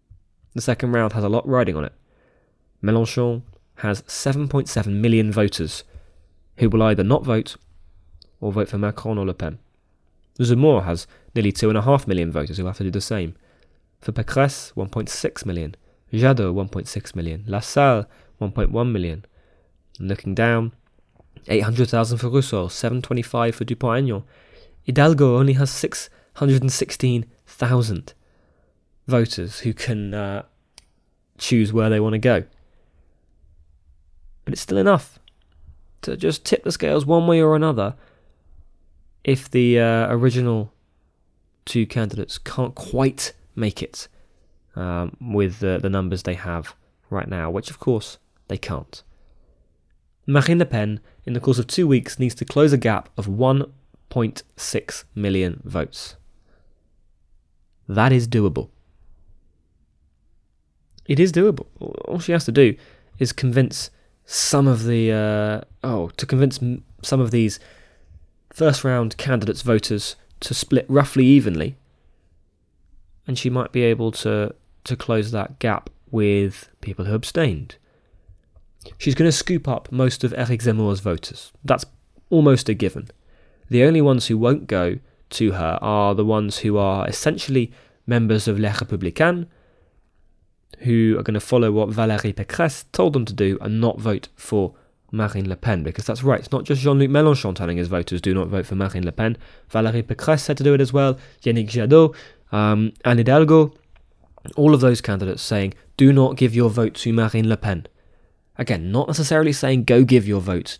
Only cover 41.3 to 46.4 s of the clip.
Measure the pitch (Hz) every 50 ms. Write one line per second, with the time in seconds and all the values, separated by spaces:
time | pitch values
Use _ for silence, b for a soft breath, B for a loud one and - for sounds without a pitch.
41.3 | _ _ _ _ _ _ - - - 123 110 - - 120 110 98 110 107 - -
42.3 | - - - - - - 127 123 - - - - - 123 135 135 131 - - -
43.3 | - _ _ _ - - 110 104 - - - - - - - - _ - - _
44.3 | _ _ _ _ _ _ _ _ - - 90 90 87 87 87 - - - 127 120
45.3 | 101 101 98 92 95 107 101 95 92 92 98 95 98 98 95 87 92 90 - 90
46.3 | 90 87